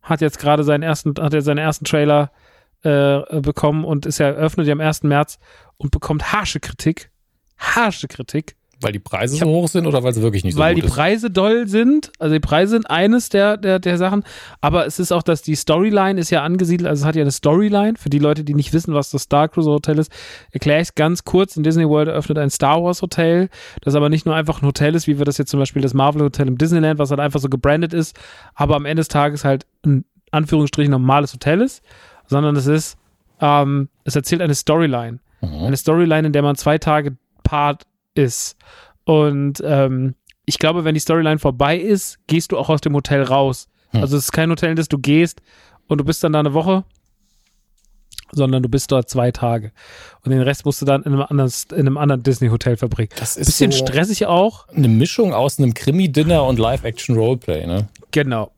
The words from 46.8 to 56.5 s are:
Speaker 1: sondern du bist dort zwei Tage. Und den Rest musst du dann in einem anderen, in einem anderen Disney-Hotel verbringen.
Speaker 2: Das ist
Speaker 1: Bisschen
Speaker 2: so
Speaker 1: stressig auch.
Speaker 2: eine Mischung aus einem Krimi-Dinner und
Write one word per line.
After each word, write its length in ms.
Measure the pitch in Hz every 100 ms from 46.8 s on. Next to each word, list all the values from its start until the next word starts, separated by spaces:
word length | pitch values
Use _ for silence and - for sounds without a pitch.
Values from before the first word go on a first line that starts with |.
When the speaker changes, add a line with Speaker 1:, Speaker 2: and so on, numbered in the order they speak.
| 190 _ _ _ _ _ _ _ _ _ _ _ _ - _
Speaker 1:
sondern 300 | 151 135 131
du 60 | 127
bist 220 | 131 -
dort 180 | 135 120
zwei 220 | 127 123
Tage. 420 | 120 120 117 107 _ - - - -
Und 80 | -
den 80 | 131
Rest 220 | 127 143
musst 180 | 147 139
du 40 | 139
dann 160 | 139
in 80 | 143
einem 100 | 139
anderen, 300 | 139 143 131 - -
in 60 | 196
einem 180 | 135 135
anderen 260 | 147 131
Disney-Hotel 520 | 123 120 127 117 - 117
verbringen. 340 | 123 - 110 -
Speaker 2:
Das 200 | 113 -
ist 100 | 139
Speaker 1:
Bisschen 240 | - 240
Speaker 2:
so 80 | 135 131
Speaker 1:
stressig 400 | 131 185 208 202
auch. 420 | 175 208 - -
Speaker 2:
eine 200 | - 127
Mischung 440 | 110 156 - 208
aus 260 | 113 135 -
einem 160 | 131
Krimi-Dinner 720 | 113 - 160 185 143 156 165
und 140 | 131